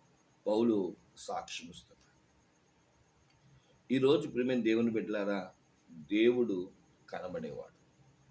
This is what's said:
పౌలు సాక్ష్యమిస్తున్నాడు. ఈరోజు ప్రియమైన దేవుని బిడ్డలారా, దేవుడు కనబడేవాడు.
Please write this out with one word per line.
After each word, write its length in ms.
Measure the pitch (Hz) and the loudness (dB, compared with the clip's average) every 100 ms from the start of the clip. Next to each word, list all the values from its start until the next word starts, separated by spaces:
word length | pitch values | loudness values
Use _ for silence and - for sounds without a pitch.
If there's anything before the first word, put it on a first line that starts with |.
| _ _ _ _ 104 | _ _ _ _ -2
పౌలు 480 | 107 120 107 90 - _ - | 2 4 2 0 -6 _ -16
సాక్ష్యమిస్తున్నాడు. 960 | - 90 - - - - - - _ _ _ _ _ _ _ _ _ _ _ _ _ _ _ - _ _ _ | -10 -8 -8 -14 -14 -18 -20 -20 _ _ _ _ _ _ _ _ _ _ _ _ _ _ _ -20 _ _ _
ఈరోజు 340 | 131 131 165 151 | 2 4 4 2
ప్రియమైన 340 | 120 123 127 | -2 0 0
దేవుని 300 | 110 113 117 | 2 2 2
బిడ్డలారా, 640 | 110 95 107 101 98 92 - _ _ _ | 0 -4 -4 -2 -4 -6 -16 _ _ _
దేవుడు 800 | 80 76 104 117 123 117 92 92 - _ _ - | -20 -2 4 4 4 0 -2 -6 -14 _ _ -14
కనబడేవాడు. 680 | 90 90 85 73 65 - _ _ _ - _ _ | -10 -8 -8 -8 -10 -16 _ _ _ -20 _ _